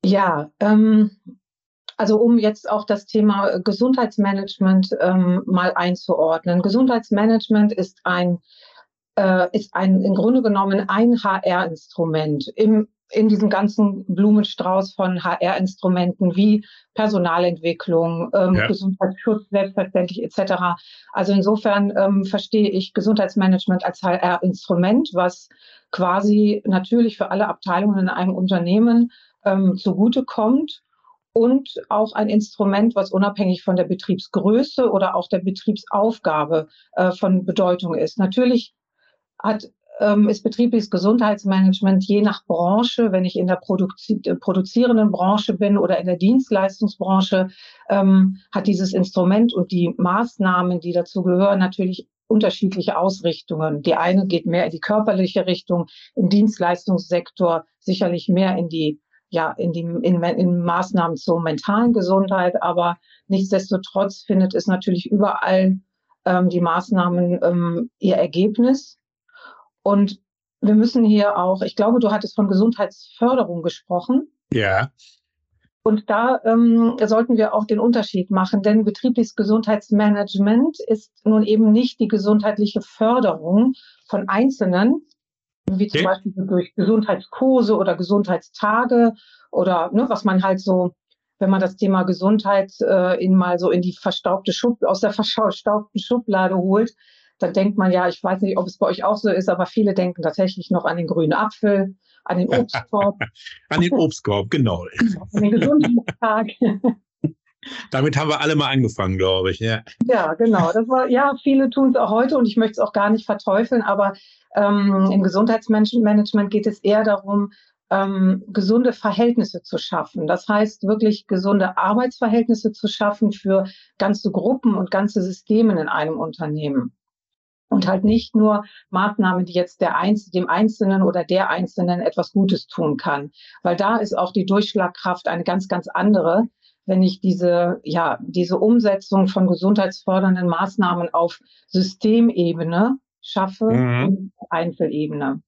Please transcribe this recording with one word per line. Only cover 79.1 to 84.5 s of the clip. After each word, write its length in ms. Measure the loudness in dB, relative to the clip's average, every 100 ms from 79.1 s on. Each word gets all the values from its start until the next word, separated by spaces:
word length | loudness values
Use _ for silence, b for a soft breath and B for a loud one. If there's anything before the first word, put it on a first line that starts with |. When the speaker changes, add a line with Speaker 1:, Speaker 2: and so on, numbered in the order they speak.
| 0 -2
Speaker 1:
Gesundheitsmanagement 1400 | -2 0 2 2 -2 2 2 4 2 0 0 2 4 2 -2 -2
ist 380 | -4 _ _
nun 180 | 2 2
eben 280 | 4 4 6
nicht 260 | 4 2 -2
die 80 | -2
gesundheitliche 720 | 0 2 2 2 0 -2 -2
Förderung 920 | -8 -2 0 2 0 -2 0 4 4 0 B B _
von 220 | -6 -2
Einzelnen, 720 | 0 0